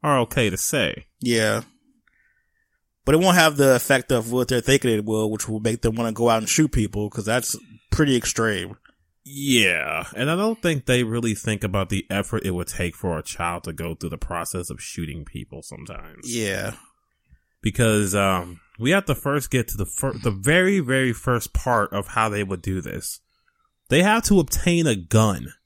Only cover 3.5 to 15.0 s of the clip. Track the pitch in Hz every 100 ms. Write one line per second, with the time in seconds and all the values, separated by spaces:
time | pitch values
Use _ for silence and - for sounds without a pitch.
3.5 | 147 139 123 - 135 - 127 113 123 123
4.5 | 127 113 135 127 110 104 110 110 107 -
5.5 | 107 110 117 117 113 117 110 117 113 107
6.5 | - 156 - 107 101 104 - 101 120 -
7.5 | - - 113 _ - 151 123 - - 113
8.5 | 98 90 101 _ _ _ _ - 139 139
9.5 | 123 98 87 73 80 - - 131 170 214
10.5 | 226 175 151 - 123 117 117 117 104 -
11.5 | 104 107 98 95 98 - 98 101 110 95
12.5 | 90 90 - 90 - 98 80 - - 85
13.5 | 87 85 82 85 82 - - - 85 85
14.5 | 92 90 65 - -